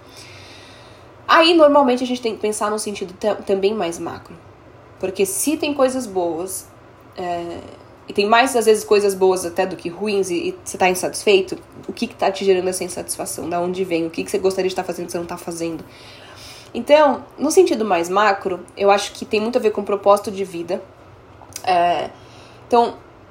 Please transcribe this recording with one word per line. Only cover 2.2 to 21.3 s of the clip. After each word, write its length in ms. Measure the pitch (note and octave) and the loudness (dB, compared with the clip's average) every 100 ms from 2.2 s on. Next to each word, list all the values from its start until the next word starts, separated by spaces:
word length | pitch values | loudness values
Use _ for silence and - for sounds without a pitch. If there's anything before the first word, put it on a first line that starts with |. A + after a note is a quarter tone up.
tem 120 | A3+ | -4
que 60 | G3 | -4
pensar 300 | G#3+ G#3 G#3+ | -4 -2 -2
num 80 | G#3+ | -4
sentido 340 | G#3+ G3 F#3 | -6 -8 -10
ta-, 220 | F3+ G#3+ G3+ | -4 -4 -2
também 380 | G#3 G3 G3 | -2 0 0
mais 240 | A3 E3+ E3+ | 0 -4 -6
macro. 360 | E3 - - E3+ - - - - - - | -10 -10 -16 -20 -20 -20 -20 -20 -20 -8
Porque 260 | F#3+ F#3+ | -6 -2
se 320 | G3 - C#4+ D#4+ | -2 0 -2 -2
tem 160 | D4+ | -2
coisas 320 | C#4+ C4 B3+ A3 | 2 2 0 -4
boas, 600 | F#3 E3+ D#3+ F#3+ - - - - - - - | -2 -2 -2 -8 -10 -14 -20 -20 -20 -18 -10
é, 420 | F3+ F3 E3+ E3+ - - - - - | -6 -6 -8 -12 -14 -20 -20 -20 -6
e 40 | |
tem 140 | - G3+ | -2 4
mais, 300 | A#3 C4 B3 | 4 4 2
às 80 | A3 | 4
vezes, 160 | G#3 | 2
coisas 320 | - G#3 G3+ | 4 2 4
boas 300 | F#3+ F#3+ F#3 | 2 2 2
até 200 | F3 F#3 | -2 -4
do 120 | F#3 D#3+ | -4 -6
que 120 | F3 | -10
ruins, 420 | E3+ G#3+ G3 F#3 | -6 -2 -2 -2
e, 180 | E3+ F3+ | -4 -4
e 100 | - | -8
você 120 | - - | -10 -2
tá 120 | F#3 | 0
insatisfeito, 720 | F#3 D3+ - A3 G3 F#3+ - - - - | 0 -4 -2 2 2 0 -10 -14 -18 -16
o 60 | |
que 140 | - A3+ | -8 -8
que 80 | |
tá 160 | - G3 | -4 -4
te 140 | G3 | 0
gerando 240 | G3 F#3 F#3 | 0 0 0
essa 140 | F#3 | -6
insatisfação? 640 | F3+ F3 - - G3 - D#3+ | -8 -8 -10 -10 -10 -10 -6
Da 120 | F3 | -4
onde 240 | F3+ F#3 | -4 -4
vem? 220 | F3+ E3 E3 | -2 -2 -2
O 40 | |
que 140 | F3+ | -6
que 60 | F#3+ | -4
você 80 | G#3 | -2
gostaria 300 | F#3+ F#3+ F#3 | 0 0 -2
de 60 | |
tá 80 | F#3+ | -4
fazendo 240 | F3+ E3+ F3 | -6 -8 -8
que 60 | |
você 60 | F3 | -8
não 80 | E3+ | -8
tá 100 | F3 | -10
fazendo? 480 | - E3 E3 D#3+ - - - - - - - - - | -10 -8 -8 -8 -14 -20 -20 -20 -20 -20 -20 -20 -12
Então, 520 | A#3 A3+ D4 D4 A#3 - - | -8 4 6 6 2 -6 -6
no 120 | C#4+ | 2
sentido 340 | F#4 E4+ B3 | 4 4 2
mais 240 | G#3+ E3+ F3 | 0 0 2
macro, 520 | F#3+ G#3+ G3 G3 F3+ - - | 2 2 2 -4 -8 -10 0
eu 140 | G3+ | 4
acho 220 | G3+ - | 4 0
que 120 | - | -10
tem 160 | - G#3+ | -4 -2
muito 180 | A3 B3 | 0 0
a 20 | |
ver 100 | G#3+ | 0
com 120 | G#3 | -2
o 20 | |
propósito 460 | G3+ G3+ G3+ G3+ G#3+ | -2 2 4 4 2
de 140 | F#3+ | -6
vida. 380 | F#3+ E3+ E3+ G3+ - - - - - | -6 -8 -6 -8 -8 -20 -20 -20 -20